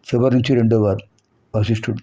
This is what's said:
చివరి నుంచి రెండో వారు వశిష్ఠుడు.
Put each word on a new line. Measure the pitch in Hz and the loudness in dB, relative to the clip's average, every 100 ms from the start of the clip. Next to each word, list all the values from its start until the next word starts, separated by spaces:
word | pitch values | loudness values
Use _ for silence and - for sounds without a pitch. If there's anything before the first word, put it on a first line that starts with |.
చివరి | - 123 127 127 | -2 0 2 2
నుంచి | 123 123 | 2 2
రెండో | 113 113 | 2 2
వారు | 104 98 - _ _ _ _ 110 | 2 -2 -8 _ _ _ _ -4
వశిష్ఠుడు. | 104 110 - 101 | -2 -4 -4 -10